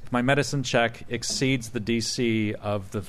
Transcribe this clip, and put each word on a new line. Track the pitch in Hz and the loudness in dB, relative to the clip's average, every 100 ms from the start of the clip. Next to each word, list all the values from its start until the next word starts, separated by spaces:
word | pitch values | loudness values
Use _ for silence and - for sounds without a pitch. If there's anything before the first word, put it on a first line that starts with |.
if | - | -2
my | 123 | 0
medicine | 123 139 139 143 | 4 4 2 0
check | 123 127 117 117 - | 2 4 2 0 -6
exceeds | 120 - - 131 131 110 | -6 -4 0 2 2 -2
the | 120 | -4
D | 101 117 | 0 0
C | 113 - 117 110 107 | 0 0 2 2 0
of | 107 104 104 98 | -2 -4 -4 -4
the, | 110 | -6